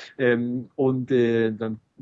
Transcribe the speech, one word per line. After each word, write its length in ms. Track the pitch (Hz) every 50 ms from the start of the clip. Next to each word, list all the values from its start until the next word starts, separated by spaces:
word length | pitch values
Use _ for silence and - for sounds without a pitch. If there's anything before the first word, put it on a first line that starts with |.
| - - - -
Ähm, 540 | 135 120 120 117 120 120 120 127 120 - _
und, 360 | - 135 131 131 131 123 120
äh, 400 | 135 123 120 117 117 113 113 113
dann 280 | 110 104 113 110 110 107 _ _ _ _